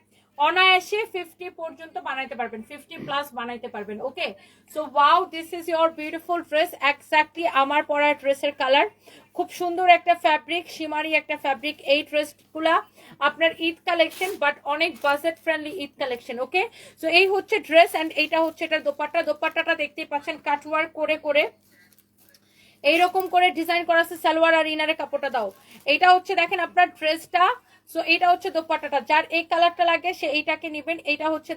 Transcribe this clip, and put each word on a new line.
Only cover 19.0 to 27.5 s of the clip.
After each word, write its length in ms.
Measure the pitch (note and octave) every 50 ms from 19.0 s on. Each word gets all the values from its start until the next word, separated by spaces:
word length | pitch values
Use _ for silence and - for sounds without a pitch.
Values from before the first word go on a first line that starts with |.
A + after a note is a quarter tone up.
| D4 D4 - E4+ D#4+ D4
দোপাট্টাটা 440 | D4 D4+ - D#4+ D#4+ E4 D#4+ E4 E4 D#4+
দেখতেই 260 | D4+ C#4+ - - D#4 -
পাচ্ছেন 240 | D4 C#4+ C#4+ - D#4+ - - D4+
কাটওয়ার্ক 420 | C#4+ C#4+ - D4+ D#4 D#4 D#4+ D#4+ - D#4+
করে 160 | D4+ D4+ D#4 D4+ - D4+
করে 160 | D4 D4 D#4+ A4+ - _ _ _ _ _ _ _ _ _ _ _ _ _ _ _ _ _ _ _ _ _ _ _ _ _ - C#4
এইরকম 320 | D#4 E4+ F4 F4+ F4+ F#4+ F#4 F4+ F4+
করে 140 | F4+ F4+ F#4 F4+ D4
ডিজাইন 240 | E4 E4 E4+ F4 F4 E4+
করা 120 | E4+ E4 E4+
আছে। 100 | E4+ F4+ D#4+ -
সালোয়ার 280 | E4+ D#4+ D#4+ E4 E4 E4 D#4+
আর 80 | D#4 D#4 D#4
ইনারের 260 | D#4 D#4 D4+ D#4+ -
কাপড়টা 280 | D4+ - - C#4+ - C#4 A#3+
দাও। 140 | B3 G#3+ G3 - _ _ _ - - _ - D4
এটা 140 | D4+ F4+ F4+ F4+
হচ্ছে 180 | F#4 F4+ - G4 F4
দেখেন 180 | E4+ E4+ G4+ F4+ E4+ F4
আপনার 200 | - F4+ F4+ E4+ - -
ড্রেসটা। 480 | D#4 D#4 D#4 D#4+ - - - F4 F4+ G4